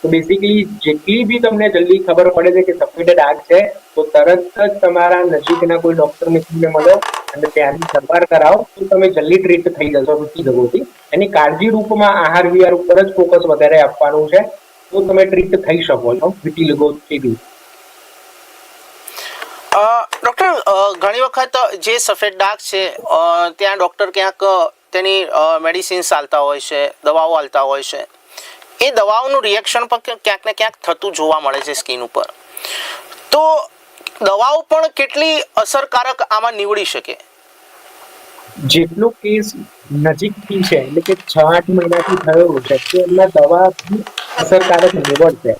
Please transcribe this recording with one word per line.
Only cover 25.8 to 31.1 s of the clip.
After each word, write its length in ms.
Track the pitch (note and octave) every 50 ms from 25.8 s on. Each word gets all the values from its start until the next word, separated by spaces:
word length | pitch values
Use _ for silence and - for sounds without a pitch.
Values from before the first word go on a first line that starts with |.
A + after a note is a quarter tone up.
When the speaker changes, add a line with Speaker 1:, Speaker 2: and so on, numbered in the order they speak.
| F3+ - F#3 F3+ E3+ -
Speaker 2:
આલતા 260 | F3+ D3+ C#3+ - - D3
હોય 220 | C#3+ C#3+ C#3+ C#3+
છે, 300 | - - D3+ C#3+ C#3+ C#3 - _ -
દવાઓ 280 | D3 D3+ D#3+ D#3+ D#3+
આલતા 280 | E3 D#3 D3 C3+ - C#3+
હોય 220 | C#3 C3+ C#3 C#3
છે, 240 | C3+ - - C#3 - _ _ _ _ _ - - - - - - - - - -
એ 100 | A#3 C#4
દવાઓનું 520 | C4 A3 G3+ G3+ G#3+ A3+ C4 C4+ C#4 C4+
રિએક્શન 420 | A3 G#3+ G3+ G#3+ G#3+ - - A#3+ A#3+
પણ 140 | A#3 B3 A#3
ક્યાંક 420 | _ - A#3 G#3+ _ G#3+ G3 F#3+ _
ને 60 | A3
ક્યાંક 320 | G#3 - A3 A3 G#3+ _ -
થતું 280 | - E3 - - G3+